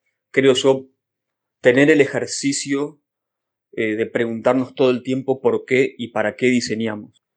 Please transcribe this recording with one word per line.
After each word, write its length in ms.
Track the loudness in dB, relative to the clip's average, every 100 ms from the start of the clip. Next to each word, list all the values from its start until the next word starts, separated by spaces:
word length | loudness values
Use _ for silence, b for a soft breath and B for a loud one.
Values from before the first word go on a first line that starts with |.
| _ _ _
creo 220 | 2 4
yo, 340 | 4 2 0 -2 _ _ _ _ _ _ _
tener 300 | 2 4 6
el 100 | 4
ejercicio, 1000 | 2 -2 -8 -6 -4 -4 -4 -4 -6 -10 _ _ _ _ _ _ _
eh, 220 | -6 -4 -2
de 120 | -2
preguntarnos 680 | -2 -4 -2 0 0 -2
todo 160 | 0 0
el 140 | 0
tiempo 380 | -2 -4 -4 -2
por 240 | 0 -2 -2
qué 280 | 0 0 -4
y 120 | -8
para 280 | -4 -4 -2
qué 120 | 0
diseñamos. 760 | 0 -2 -6 -6 -8 -14 _ _